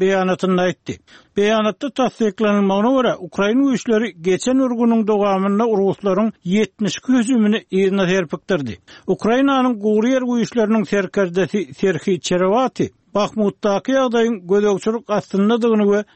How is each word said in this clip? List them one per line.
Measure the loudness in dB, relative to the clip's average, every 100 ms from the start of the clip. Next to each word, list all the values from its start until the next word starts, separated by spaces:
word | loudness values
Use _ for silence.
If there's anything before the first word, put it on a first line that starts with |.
beýanatynda | 0 2 0 0 0 0 0
aýtdy. | -4 -10 -14 _ -20 _ -2
Beýanatda | 0 0 0 -4 -6
tasdiklanylmagyna | -4 -4 -2 -4 0 0 2 2 2 2 2
görä, | 0 -2
Ukrain | -6 -2 0 2
güýçleri | 0 0 0 0 -2 -4
geçen | -2 -2 0 0
urgunyň | 0 0 2 2 2
dowamynda | 0 0 0 0 0
ruslaryň | 0 0 0 -2 -2 0 0 -4
ýetmiş | -2 0 0 -2 -6 -4
iki | 0
hüjümini | 0 2 2 2 0 -2
ýerine | 0 0 0 0
serpikdirdi. | 0 -2 -6 -4 -2 -4 -10 -18 -12 -6
Ukrainanyň | -2 0 2 2 2 0 0
gowry | 0 2 2
ýer | 0 0
güýçleriniň | -2 -2 0 0 0
serkerdesi | 0 -2 -2 -2 -2 0 -2 -2 -6
Serhiy | -2 -2 0 -2 -2
Cherevati | -2 0 2 0 0 -2 -6 -6 _
Bahmutdaky | -4 -2 -2 -2 -2 -2 -2 0
ýagdaýyň | 0 2 0 0 -2 -2
gözegçilik | 0 2 0 -2 -6 -4
astyndadygny | -4 -2 0 2 2 2 2 2
we | 2 -2